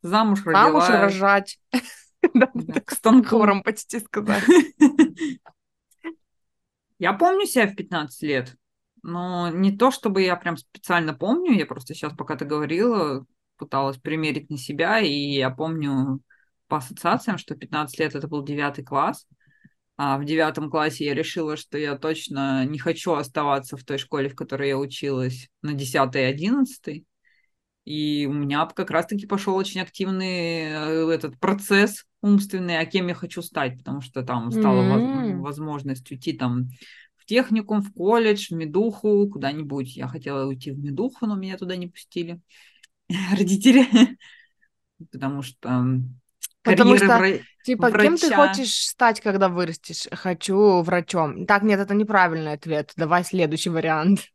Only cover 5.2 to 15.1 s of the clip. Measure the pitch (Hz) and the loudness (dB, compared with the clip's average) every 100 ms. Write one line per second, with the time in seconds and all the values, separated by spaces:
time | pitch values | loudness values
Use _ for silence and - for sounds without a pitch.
5.2 | 311 254 _ _ _ _ _ _ 330 330 | -8 -8 _ _ _ _ _ _ -14 -14
6.2 | _ _ _ _ _ _ _ _ 170 196 | _ _ _ _ _ _ _ _ -2 2
7.2 | 349 381 403 254 202 202 190 175 151 - | 2 2 0 2 2 0 -6 -6 -6 -8
8.2 | 151 135 127 - _ _ _ _ - 170 | -2 -2 -4 -14 _ _ _ _ -10 -8
9.2 | 180 180 175 165 196 196 247 254 226 190 | -6 -4 -4 0 0 4 2 2 -2 0
10.2 | 185 175 175 156 - - - 175 156 139 | 0 0 -4 -6 -10 -20 -2 0 0 -4
11.2 | 180 302 359 214 147 - - 156 151 147 | -2 0 2 2 0 -8 -14 -10 -10 -10
12.2 | 139 147 143 151 147 165 233 220 151 135 | -8 -8 -4 -4 -2 0 0 2 -2 -4
13.2 | 131 _ _ _ 143 139 135 131 156 156 | -10 _ _ _ -6 -2 -2 -4 -6 -4
14.2 | 156 143 147 147 127 147 170 220 196 | -2 -4 -8 -12 -10 -2 0 2 2